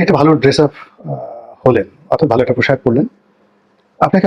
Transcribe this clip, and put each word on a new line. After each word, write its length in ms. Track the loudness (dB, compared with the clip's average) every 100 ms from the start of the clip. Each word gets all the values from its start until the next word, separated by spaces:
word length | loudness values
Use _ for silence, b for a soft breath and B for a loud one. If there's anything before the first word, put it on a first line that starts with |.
একটা 120 | 2 2
ভালো 120 | 2 2
ড্রেস 180 | 2 2 0
আপ, 80 |
আহ, 60 | B B -18 -12 -12 -12 -16 -20 -4
হলেন 240 | 0 0 -2 _ -6
অথবা 160 | -2 0
ভালো 100 | 0
একটা 120 | 0 -2
পোশাক 200 | -2 -2 0
পরলেন, 200 | 0 -2 -8 _ _ _ _ _ _ _ -6
আপনাকে 260 | 0 2